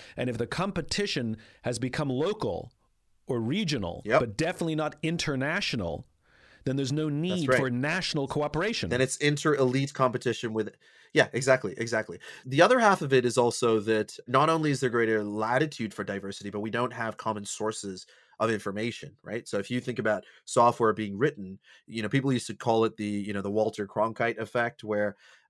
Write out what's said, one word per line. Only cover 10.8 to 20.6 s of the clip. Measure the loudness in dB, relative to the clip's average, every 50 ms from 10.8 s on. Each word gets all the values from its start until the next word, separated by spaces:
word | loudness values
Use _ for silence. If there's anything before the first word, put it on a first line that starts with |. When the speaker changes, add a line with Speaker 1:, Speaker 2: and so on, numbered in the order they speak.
| _ _ _ -20 -20 _ _
Speaker 2:
yeah, | 2 2 4 2
exactly, | 0 4 4 4 4 4 -4 -4
exactly. | -4 -4 -2 -2 -2 -2 -4 -10 -14 -14 -18 -18 -16 -10
The | -2 4 6 6
other | 8 8 6
half | 6 6 4 4 2
of | 4 4
it | 4 4
is | 4 4
also | 4 4 4 2 2 2 4 4 4
that | 2 2 2 2 2 -2 -6 -14 -8
not | 0 2 4 4 4
only | 4 2 2 0
is | 0 2
there | 0 0
greater | 2 2 2 4 2 2 0
latitude | -2 -2 -2 0 0 2 2 2 0 -2 -6 -8 -8 -6
for | -8 -8
diversity, | -6 -6 -8 -8 -10 -12 -10 -12 -8
but | -6 -6
we | -6 -4
don't | -2 -2 -2 -2 -4
have | -6 -6 -6 -6 -6
common | -4 -4 -4 -4 -6
sources | -10 -8 -4 -4 -4 -4 -4 -8 -10 -10 -10 -14 -20 -20 _ _ _ _ -2
of | 0 0
information, | 0 -2 -4 -6 -6 -4 -4 -6 -6 -8 -14 -16 -18 _ _
right? | -10 -10 -8 -8
So | -4 -4 -4
if | -4 -2
you | -4 -4
think | -4 -4 -6 -2
about | 0 0 0 0 -2 -10 -20 -20 _
software | 0 4 6